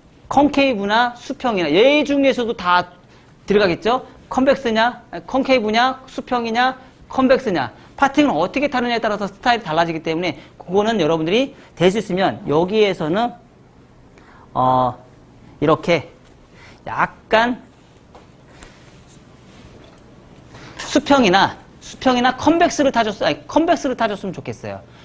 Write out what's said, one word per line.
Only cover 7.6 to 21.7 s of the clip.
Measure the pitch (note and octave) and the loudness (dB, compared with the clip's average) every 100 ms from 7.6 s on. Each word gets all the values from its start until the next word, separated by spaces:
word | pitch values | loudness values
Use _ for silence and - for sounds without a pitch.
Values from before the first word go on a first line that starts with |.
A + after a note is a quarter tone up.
| A#2+ - - - | -4 -10 -12 -2
파팅을 | C#4 D4 C#4+ D#3 | 0 2 2 0
어떻게 | F#3 C4 C#4+ | -2 -2 -2
타느냐에 | B3 A#3+ A#3 | -2 -2 -2
따라서 | A3+ G#3 F#3+ | -2 -4 -8
스타일이 | - B3+ A#3 | -4 -2 -2
달라지기 | F3 D#3 E3+ D#3+ | 0 -2 0 -2
때문에 | E3 D#3+ F3+ - - - | -4 -4 -4 -6 -14 -20
그거는 | - G3 A3 A3 | -4 -2 0 0
여러분들이 | D3+ E3 D#3+ A3 C4+ - - | 0 0 0 0 -2 -6 -12
될 | - F3 | 0 2
수 | G#3+ | 2
있으면 | G3+ F3+ E3+ A2 C#3 | -2 0 -2 -2 -2
여기에서는, | D3+ F3+ A3 G#3 F3 D#3 G3 A#3+ - _ _ _ _ - _ - - - - - | 0 2 2 2 0 -2 -2 -2 -6 _ _ _ _ -20 _ -20 -20 -20 -20 -10
어, | B2+ B2+ B2+ B2+ B2+ - - - - - - | -2 0 0 -2 -6 -18 -20 -20 -20 -20 -2
이렇게 | D3+ F3+ - D#3+ - - - - _ - - - - | 0 0 0 -2 -2 -18 -20 -20 _ -20 -20 -18 -8
약간 | A#2+ F3 - - A3 A#3+ A3 - _ - - - - - - - - - - - - - - - - - - - - - - - - - - - - - - | -4 -4 -6 0 2 2 -4 -12 _ -20 -20 -20 -20 -20 -20 -20 -20 -20 -20 -20 -20 -20 -20 -20 -20 -20 -20 -20 -20 -20 -20 -20 -20 -20 -20 -20 -20 -20 -16
수평이나, | - D4 C#4+ C#4 G#3+ F#3+ D#3+ - - | -4 -2 2 4 4 4 2 -2 -20